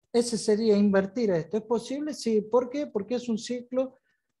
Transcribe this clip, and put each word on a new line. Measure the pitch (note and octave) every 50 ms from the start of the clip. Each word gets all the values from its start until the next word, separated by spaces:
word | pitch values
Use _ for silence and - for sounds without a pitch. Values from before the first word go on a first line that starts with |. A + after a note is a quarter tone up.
| _ _
Ese | - A#3 A#3+ A#3+ A3+ G3
sería | - A3 G#3 G3+ A3+ A3 G#3
invertir | G3+ G#3 G#3 F#3+ F#3+ F#3+ G3 - B3 A#3+ F3
esto. | F3+ D#3+ D3+ - - A3
¿Es | A3
posible? | - A#3+ A3 A3+ - C4 C#4+ D4+ D4+ B3
Sí. | - - A#3 A3 G#3+
¿Por | G3+ G#3 - B3+ B3 B3
qué? | - C#4+ - A#3+
Porque | - G#3+ G3 - B3
es | A#3+ A#3+ A#3+
un | A3 G#3
ciclo | - - B3 B3 A#3+ - B3+ B3+ C4 C4 - _ _ _ _ _ _ _ _ _